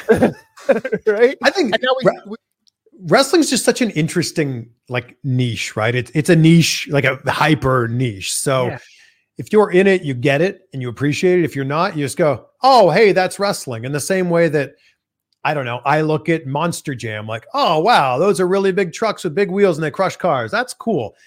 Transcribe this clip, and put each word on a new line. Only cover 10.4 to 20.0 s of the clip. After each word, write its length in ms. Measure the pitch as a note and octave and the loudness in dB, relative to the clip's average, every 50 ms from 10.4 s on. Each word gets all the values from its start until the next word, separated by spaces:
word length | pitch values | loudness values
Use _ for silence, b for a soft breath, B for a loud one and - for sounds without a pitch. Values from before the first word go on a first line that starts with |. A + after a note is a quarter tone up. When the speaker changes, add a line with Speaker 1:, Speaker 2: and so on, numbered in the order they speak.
Speaker 2:
it 280 | E3+ G3 G3+ - _ _ | 0 0 -2 -6 _ _
and 80 | - C3+ | -12 -10
you 80 | B2 B2 | -10 -8
appreciate 500 | A2 - C#3 D3 C#3+ - F#3 F3+ F3+ F3+ | -6 -4 -4 -2 -2 0 0 2 2 2
it. 60 | E3 | 0
If 100 | C#3+ - | -2 -4
you're 100 | C#3 C3+ | -6 -6
not, 320 | C3+ C#3+ D#3+ F3+ G3+ E3+ | -4 -2 -2 -2 -2 -4
you 80 | D3+ C#3+ | -4 -6
just 120 | B2+ - | -4 -2
go, 300 | - E3+ D3 C3 G#2 - _ _ _ | 0 0 0 0 -2 -6 _ _ _
"Oh, 280 | - C4 C4+ A#3+ G3 E3 | 4 4 6 6 6 6
hey, 220 | D3 G#3 A3+ G3+ | 4 4 4 4
that's 260 | E3 F#3 F#3 F3+ - - | 4 2 0 -2 -2 -4
wrestling." 460 | G3+ G3+ F3+ - - C#3 A#2 A2+ A#2 | -4 -4 -4 -4 -8 -10 -8 -8 -6
In 80 | C3+ | -6
the 80 | D3 C#3+ | -6 -4
same 300 | - - F#3+ F#3 F#3 F3 | -4 -2 -2 0 0 0
way 180 | E3+ E3+ E3+ D#3+ | 2 2 2 2
that, 280 | C#3+ D3+ C3+ C3 - _ _ _ _ _ _ _ _ _ _ _ _ _ - | 2 0 -2 -4 -8 _ _ _ _ _ _ _ _ _ _ _ _ _ -4
I 100 | C#3+ D#3 | -2 -2
don't 120 | D3 B2+ | -2 -4
know, 140 | A#2+ A#2+ B2 - | -6 -6 -4 0
I 160 | C3+ D3 D#3 | 0 2 2
look 280 | D#3 D#3 D#3 D3+ D#3 E3+ | 2 0 -2 -2 0 -2
at 180 | E3 D#3+ E3 | -2 -2 -2
Monster 480 | C3 C#3 C#3+ E3 F3 E3+ - - D#3 C3+ | -6 -4 -4 -4 -4 -4 -6 -8 -10 -10
Jam 320 | A#2 A#2 A2 G#2+ G#2+ G#2+ | -8 -8 -8 -8 -8 -8
like, 200 | A2 A2+ A2 - - - | -8 -8 -10 -10 -8 -4
"Oh, 240 | C#4+ C4+ G3+ E3 D#3 | -2 0 0 2 2
wow, 380 | E3+ A3+ A#3+ F3+ C#3+ C3 B2 C3 | 2 4 4 4 4 2 2 2
those 220 | F3+ G#3 F#3+ - | 2 2 2 0
are 80 | F#3 F3+ | 0 0
really 240 | F#3+ G3 G3 G3 | 0 0 0 0
big 200 | F3+ G3 G3 E3+ | 0 0 -2 -4
trucks 320 | - - A3+ G#3+ F#3+ - - | -4 -4 -4 -4 -4 -4 -6
with 100 | F3 C#3+ | -6 -2
big 160 | G3 G#3 - | -2 -2 -2
wheels 260 | F#3 G3+ G3+ F#3 D#3+ | 0 2 2 2 2
and 80 | D3 D#3+ | 0 -4
they 60 | D3 | -4
crush 260 | - - | -2 -2